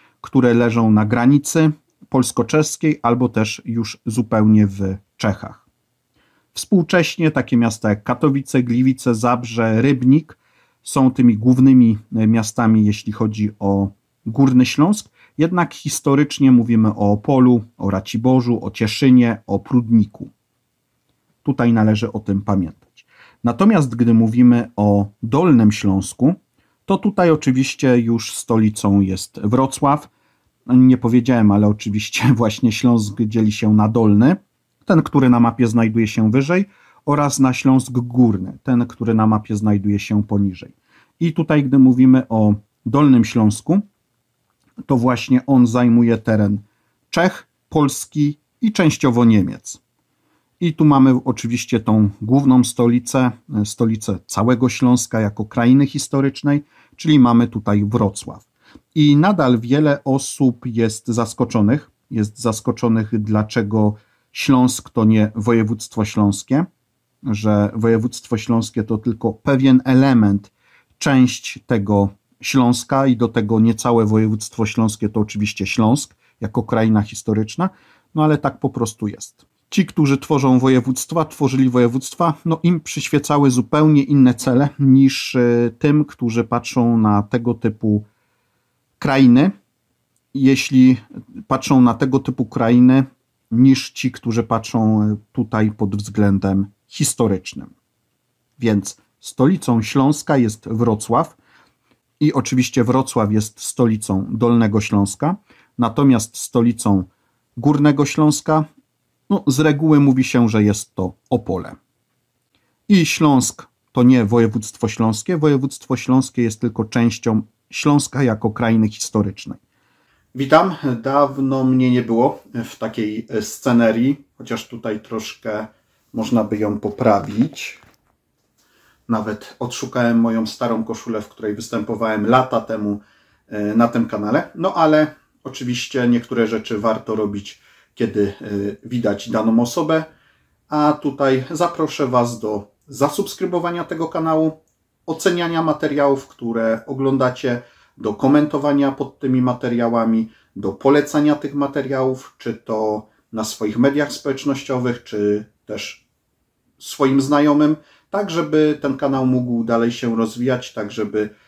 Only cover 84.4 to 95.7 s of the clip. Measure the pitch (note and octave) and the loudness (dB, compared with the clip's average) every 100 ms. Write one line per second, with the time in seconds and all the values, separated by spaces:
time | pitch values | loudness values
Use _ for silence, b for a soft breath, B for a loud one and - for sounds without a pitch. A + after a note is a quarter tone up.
84.4 | - B2 C#3 - C3+ C3 C3+ C3+ - C3 | 0 0 0 0 4 6 4 0 -6 -2
85.4 | A#2+ A#2+ A#2+ A2+ D3+ D3+ D3 - A#2+ A2+ | 0 2 0 -2 0 0 0 -4 -4 -2
86.4 | A2 B2 - B2+ A#2 A#2 G#2+ G#2 G2+ B2 | -2 -4 -4 -2 0 2 2 2 0 -4
87.4 | A#2 A#2 A2+ G#2+ A2 G#2 G#2+ _ _ _ | -2 -4 -4 -4 -2 -2 -4 _ _ _
88.4 | _ _ _ _ _ - - C3+ C3 B2 | _ _ _ _ _ -8 -2 4 6 6
89.4 | F3 - _ _ _ _ _ _ _ C#3 | 4 -2 _ _ _ _ _ _ _ 0
90.4 | C3+ C3+ - C3 B2+ B2 - - - - | 2 2 2 4 4 4 -4 -20 -18 -16
91.4 | - - - C3+ B2 A2+ C3+ C3+ C3+ B2+ | -6 -6 2 4 4 2 -2 -2 -4 -6
92.4 | A#2 B2 A#2 B2 B2+ C3 C3+ _ _ _ | -6 -2 2 4 6 4 0 _ _ _
93.4 | - A2+ C3+ C3 - - C3 - A#2 A2+ | -6 2 4 4 -2 -6 -8 -6 -6 -4
94.4 | A2+ A2+ A2 A#2 A2 G#2+ G#2 G#2 _ - | -2 -4 -2 -2 2 2 0 -4 _ -8
95.4 | G#2+ A2 G#2+ | -4 -2 -2